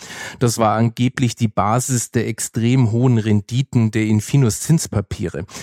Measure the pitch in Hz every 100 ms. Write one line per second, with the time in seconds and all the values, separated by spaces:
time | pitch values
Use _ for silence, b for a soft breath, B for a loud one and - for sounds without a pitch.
0 | B B B B 120 113 110 107 117 -
1 | 123 - 127 - 113 - 98 117 123 127
2 | - 123 107 113 - 127 113 131 117 117
3 | 127 117 110 104 - 120 135 123 110 107
4 | 107 107 - 139 123 - - 165 - 107
5 | 98 - 87 71 - B